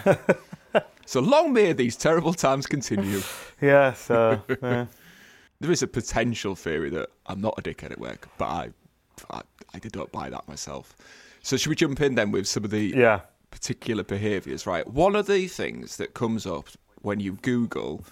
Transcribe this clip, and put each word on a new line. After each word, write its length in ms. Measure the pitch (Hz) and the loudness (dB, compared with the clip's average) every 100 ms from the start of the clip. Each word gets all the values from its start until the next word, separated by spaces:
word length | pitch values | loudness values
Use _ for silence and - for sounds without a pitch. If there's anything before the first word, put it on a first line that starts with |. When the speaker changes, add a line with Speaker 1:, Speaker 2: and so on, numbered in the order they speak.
| 196 | 2
Speaker 1:
<laughs> 100 | - - 180 - - _ 208 - _ - | 4 2 -2 -4 -20 _ 0 0 _ -4
Speaker 2:
So 120 | 131 | 0
long 320 | 170 285 330 | 4 4 6
may 180 | 240 202 | 4 4
these 240 | 131 123 - | 4 0 0
terrible 380 | 151 165 165 | 2 2 2
times 320 | 165 135 135 135 | 0 2 0 -2
continue. 560 | 143 - 104 98 101 - - - - | -4 -2 -2 0 -2 -4 -10 -16 0
Speaker 1:
Yeah, 320 | 143 139 135 | 6 8 6
so, 480 | 113 - 117 113 113 - 127 | 2 0 4 4 2 -2 -4
yeah. 260 | 127 120 120 | -2 -2 -4
Speaker 2:
<laughs> 680 | - - - - - _ _ | -12 -20 -20 -20 -20 _ _
There 100 | 147 | -2
is 120 | 175 | 0
a 40 | 131 | 0
potential 680 | 123 - 113 120 113 101 92 | -4 -2 0 0 -2 -6 -6
theory 340 | - 78 71 | -4 -4 -2
that 200 | 80 - _ - | -4 -8 _ -12
I'm 120 | 95 | -4
not 140 | 107 - | -4 -4
a 40 | |
dickhead 300 | - - - | -8 -10 -12
at 80 | - | -10
work, 280 | 60 - - - | -12 -12 -16 -8
but 60 | - | -6
I, 240 | 82 58 - _ _ _ - - | -4 -8 -14 _ _ _ -20 -14
I, 120 | - - _ - 92 | -14 -16 _ -20 -18
I 40 | |
don't 320 | - - 71 | -14 -12 -10
buy 180 | 76 69 | -10 -10
that 160 | 65 - | -10 -12
myself. 480 | 71 - 69 - _ - - - - | -12 -12 -12 -14 _ -20 -20 -20 -14
So 120 | - 131 | -4 -2
should 120 | 151 | 0
we 60 | 156 | 0
jump 260 | 160 135 | 0 2
in 140 | 143 120 | 2 2
then 160 | 104 | 2
with 160 | 101 95 | 0 -2
some 160 | 120 104 | -4 -2
of 60 | |
the 200 | 107 107 135 | 0 2 6
Speaker 1:
Yeah. 240 | 117 101 - _ _ | 6 6 -2 _ _
Speaker 2:
particular 520 | - - 123 - 107 | -10 -8 -6 -4 -4
behaviours, 600 | - 98 107 98 - 67 - | -2 -2 0 -2 -2 -6 -2
right? 180 | 85 - | -2 -2
One 280 | 127 185 208 | 2 4 4
of 120 | 196 | 2
the 200 | 202 185 | 0 0
things 480 | - 80 60 60 - | -4 -6 -6 -12 -10
that 160 | - - | -10 -4
comes 300 | 117 110 95 | -2 -2 -4
up 200 | 78 - - _ _ | -8 -10 -20 _ _
when 160 | 104 104 | -4 -4
you 140 | 98 98 | -4 -4
Google 600 | 127 120 117 - 58 78 - | -2 0 -2 -4 -6 -8 -8